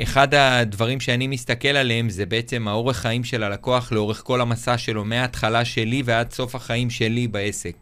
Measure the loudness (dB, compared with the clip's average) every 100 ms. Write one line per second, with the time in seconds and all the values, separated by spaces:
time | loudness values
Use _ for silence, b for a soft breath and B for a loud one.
0 | 0 4 6 6 6 4 2 0 0 0
1 | 0 0 0 -4 -4 -2 2 2 2 2
2 | 0 -2 -2 -2 -2 -4 -2 0 0 -2
3 | -2 -2 -2 -2 -2 -4 0 0 0 0
4 | 0 -2 -2 0 2 0 0 -2 0 -4
5 | -2 -2 -2 -2 0 2 2 0 0 0
6 | 2 2 0 -4 -6 -6 -4 -2 -2 0
7 | 0 0 0 -2 -4 -4 -10 -12